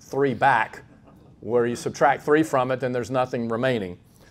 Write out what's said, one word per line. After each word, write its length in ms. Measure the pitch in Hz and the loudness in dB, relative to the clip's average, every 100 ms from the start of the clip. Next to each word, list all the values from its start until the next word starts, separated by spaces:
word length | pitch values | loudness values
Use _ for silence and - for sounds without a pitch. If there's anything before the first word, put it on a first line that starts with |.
three 340 | - 131 139 | -8 0 0
back. 480 | 110 139 120 110 - - - - - - - | 2 2 2 0 -6 -20 -20 -20 -20 -20 -16
Where 260 | 104 120 120 | -2 0 0
you 100 | 120 | -2
subtract 460 | 131 - 147 139 | -6 2 2 2
three 200 | - 151 | 2 2
from 300 | 156 135 127 | 2 0 0
it, 80 | 127 | -2
then 100 | 127 | -4
there's 200 | 123 110 | -4 -4
nothing 380 | 131 127 127 117 | -2 -2 -4 -4
remaining. 500 | 113 131 120 92 87 _ _ - | -2 -2 -2 -4 -12 _ _ -20